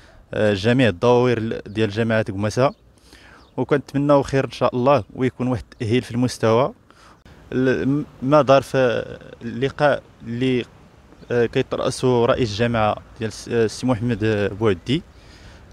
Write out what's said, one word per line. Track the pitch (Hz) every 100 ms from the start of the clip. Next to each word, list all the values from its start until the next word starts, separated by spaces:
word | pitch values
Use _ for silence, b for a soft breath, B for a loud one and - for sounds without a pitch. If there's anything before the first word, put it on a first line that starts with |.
| b b -
آه، | 107 107
جميع | 101 101 127 117
الدواوير | 87 120 123 127 113
ال-، | 110 - -
ديال | 104 110
جماعة | 101 117 110
كماسة، | 110 98 104 120 139 - _ B B B B B B -
وكنتمناو | 131 147 - 135 143 143
خير | 131 135
إن | 127
شاء | - 123 123
الله، | 123 139 -
ويكون | - 127 - 127
واحد | 123 -
التأهيل | - 110 123
في | -
المستوى | 117 127 - 113 113 151 - _ B B B - B -
ال-، | 123 131 101 113 143 - -
ما | 127 151
دار | 127 135
في | - 139 127 113 - - - -
اللقاء | 117 110 135 - 147 110 - - 117
اللي، | 117 131 127 - - - - _ - -
آه، | 120 117
كيترأسه | 135 127 - - - 131 120
رئيس | 117 127 117
الجماعة | 101 117 117 107 98 - -
ديال | 110
الس-، | - -
آه، | 117
السي | 107 - 127
محمد، | 120 120 107
آه، | 110 104 98
بوعدي. | 98 110 92 - 156 - B B B B B B